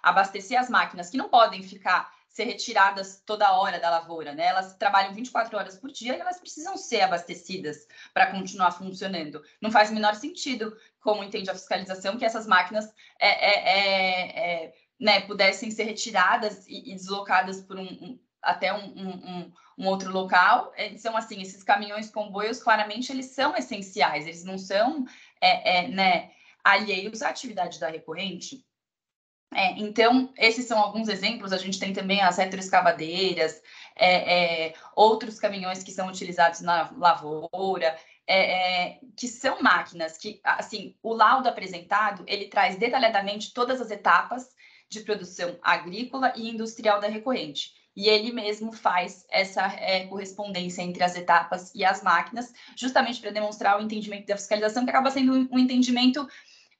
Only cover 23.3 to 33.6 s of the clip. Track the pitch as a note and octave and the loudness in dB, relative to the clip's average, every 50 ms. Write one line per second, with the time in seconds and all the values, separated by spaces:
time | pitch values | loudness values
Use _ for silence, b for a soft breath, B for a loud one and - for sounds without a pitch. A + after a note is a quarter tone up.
23.3 | - - C4 D4 E4+ F4 B3+ - A#3 G3+ F#3+ F#3+ - G#3 F3+ D#3+ D3 D3 D3+ E3 | -4 0 0 0 0 -2 -4 -6 -6 -10 -10 -6 0 2 2 2 2 -2 -6 -8
24.3 | E3+ E3+ F3 F#3 F#3+ F#3+ F#3+ - G3+ G3 A3 B3+ D#4+ D4+ B3+ B B B B B | -12 -12 -12 -10 -10 -10 -6 -2 0 2 2 2 0 -4 -6 B B B B B
25.3 | B B - F#3 F3+ - - - F3+ F3+ F3 F3 F#3 F#3+ F#3+ F#3 F3+ E3 - - | B B 4 4 4 4 2 2 2 2 2 0 0 2 4 4 4 2 0 -6
26.3 | b b b b b b b F#3+ G3+ G3+ G#3+ G3+ F#3+ F#3 F#3+ A3 A3 - C#4+ - | b b b b b b b 4 4 4 2 0 -4 -4 -4 -6 -8 -6 -6 -6
27.3 | - - - B3+ G#3 F#3 F3 F3 - - E3+ D#3+ D#3+ D#3+ - - D#3+ E3+ G3 G3 | -6 -6 -10 -8 -6 -4 -6 -6 -6 -8 -8 -8 -8 -10 -12 -12 -10 -8 -8 -8
28.3 | F3 E3+ - - C#4 - _ _ _ _ _ _ _ _ _ _ _ _ _ _ | -8 -10 -12 -14 -16 -18 _ _ _ _ _ _ _ _ _ _ _ _ _ _
29.3 | _ _ _ - - G3+ G3 F3+ - F#3+ G#3 G#3+ G#3+ - A3 A#3 B3 C4 B3+ - | _ _ _ -8 -4 -2 -2 -2 -2 -4 -6 -2 2 4 6 6 6 4 2 0
30.3 | - - G#3+ A3+ A3+ - - - A#3 G#3+ G#3 G3+ G3+ A3 A3+ G#3+ G3 F#3 F#3+ G#3+ | -2 2 2 2 2 2 -2 0 2 2 2 2 0 -4 -4 -4 -4 -2 -2 -4
31.3 | A#3 G#3+ G3 F#3+ F#3+ F3 F3+ G3 F#3+ - - G3 G3 G#3 G3 F#3+ G3 G3+ G3 F3+ | -4 -4 -6 -4 -4 -4 -4 -4 -6 -4 -4 -4 -4 -4 -2 0 2 4 4 4
32.3 | F3 - F#3 F#3 F#3+ G3 F#3+ - - F#3 F3 E3+ E3+ D#3 D#3 D#3+ E3+ F#3 F#3+ F#3 | 4 2 0 -2 -2 -6 -2 2 4 4 6 4 4 2 -2 -4 -2 -2 0 0
33.3 | F3 E3 D#3+ D#3+ D#3 - | 0 0 -2 -2 -2 -6